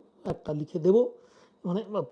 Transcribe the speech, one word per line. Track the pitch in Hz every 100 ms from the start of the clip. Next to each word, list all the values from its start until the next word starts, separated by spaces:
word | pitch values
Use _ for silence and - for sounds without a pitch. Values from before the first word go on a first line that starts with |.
| - _
একটা | 147 156 -
লিখে | 151 151 175
দেব, | 170 220 247 - _ _ _ _
মানে, | 180 185 202 208 143